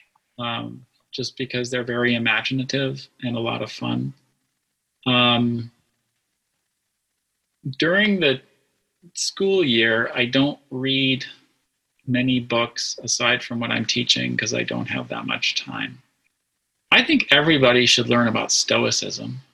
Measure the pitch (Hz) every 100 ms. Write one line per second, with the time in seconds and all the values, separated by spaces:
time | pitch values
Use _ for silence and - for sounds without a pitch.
0 | _ _ _ - 120 117 117 123 - _
1 | _ - 120 - 127 123 120 123 120 120
2 | 123 117 117 110 - 131 127 135 135 135
3 | - - 123 117 185 117 - - 120 120
4 | 135 - _ _ _ _ _ _ _ _
5 | 131 123 120 120 120 120 117 _ _ _
6 | _ _ _ _ _ _ _ _ _ _
7 | _ _ _ _ _ _ 135 - 156 196
8 | 208 190 147 131 - _ _ _ _ _
9 | 170 - - - 196 190 147 113 113 113
10 | 120 131 120 135 143 139 - 131 135 135
11 | 135 127 - - _ _ _ _ _ _
12 | - 123 131 127 120 117 117 - - -
13 | 120 - 120 123 - 117 117 113 113 123
14 | 120 - 62 60 - 60 60 60 60 64
15 | 60 58 - 57 - - - - - 127
16 | _ _ _ _ _ _ _ _ - 214
17 | 247 294 - 143 156 147 127 123 120 -
18 | 120 120 117 113 - - - 113 117 -
19 | - - 113 131 -